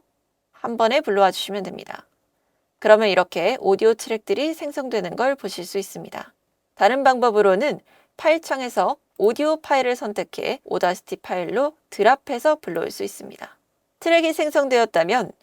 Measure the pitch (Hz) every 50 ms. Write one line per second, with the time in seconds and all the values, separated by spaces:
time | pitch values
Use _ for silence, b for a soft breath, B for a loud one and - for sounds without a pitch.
0 | _ _ _ _ _ _ _ _ _ _ _ _ - 233 233 226 226 220 254 311
1 | 302 240 196 196 196 185 180 - - - 196 208 185 185 - 50 - - - -
2 | - _ _ _ _ _ _ _ _ _ _ _ _ _ _ _ - 214 214 214
3 | 220 202 180 180 180 - - 180 165 208 262 - - 190 196 196 220 220 226 -
4 | - - 226 220 - - 202 226 285 320 320 - 330 285 - 294 262 254 233 208
5 | 185 170 170 - 240 269 277 269 - 190 - - 175 - - 196 190 - - 170
6 | 165 - - - - - _ _ _ _ _ _ _ _ _ - 190 208 254 277
7 | 262 262 254 233 240 233 208 214 202 196 185 196 277 285 185 - b b b b
8 | b b b - - 320 320 330 - - 294 262 254 240 - 214 180 214 285 -
9 | _ _ _ - 185 220 226 - 294 311 311 311 - - 294 262 254 247 247 -
10 | - 208 208 190 175 - - - - - - - - - - 175 - 175 185 -
11 | - - 185 - - - 196 180 175 165 180 240 285 302 302 _ _ _ - -
12 | 202 226 269 - _ - 254 240 - 311 302 302 - 185 165 160 - - - -
13 | 196 202 - - - - - - - - - _ _ _ _ _ _ _ _ _
14 | - 339 330 339 330 320 311 - 311 302 - 302 277 262 254 240 226 - - 165
15 | 165 175 233 254 196 147 - _